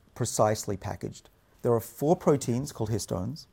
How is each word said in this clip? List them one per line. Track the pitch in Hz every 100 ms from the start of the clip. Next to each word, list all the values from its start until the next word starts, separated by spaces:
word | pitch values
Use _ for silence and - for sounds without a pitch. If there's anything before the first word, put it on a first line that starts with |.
| _
precisely | - 120 - 107 110 - 98
packaged. | 104 98 110 - - _ _ _
There | 123
are | 117
four | - - 143 180
proteins | - 143 - 120 147
called | - 107
histones, | 110 - 92 101 147 -